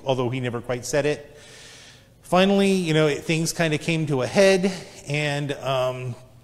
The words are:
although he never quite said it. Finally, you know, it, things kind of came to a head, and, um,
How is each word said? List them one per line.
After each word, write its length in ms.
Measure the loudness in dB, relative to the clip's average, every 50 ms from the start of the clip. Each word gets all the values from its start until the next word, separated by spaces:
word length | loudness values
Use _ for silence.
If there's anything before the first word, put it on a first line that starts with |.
| -2
although 240 | -2 0 0 0 -2
he 120 | -2 -2
never 200 | -4 -4 -4 -6
quite 240 | -6 -6 -6 -6 -6
said 220 | -2 -2 0 0
it. 320 | 0 0 -2 -6 -16 -20 -20 -20 -20 -20 -20 -20 -20 -20 -20 -20 -20 -20 -20 -20 _ _ _ -8
Finally, 500 | 0 2 4 4 4 4 4 4 2 2
you 220 | 2 0 2 2
know, 120 | 4 4
it, 160 | 4 2 0 -2
things 300 | -2 0 0 0 -2 -2
kind 220 | -2 0 0 0
of 60 | -2
came 260 | -2 -2 -2 -2 0
to 160 | 0 0 -2 -2
a 40 |
head, 460 | 0 2 4 6 6 6 4 2 -2 -4 -4 -12 -16 -18 -16 -10
and, 460 | -6 -4 -2 -2 -2 -2 -4 -4 -6 -6
um, 640 | -6 -4 -2 -2 0 0 -2 -2 -4 -8 -10 -10 -12 -14 -20 -20 -20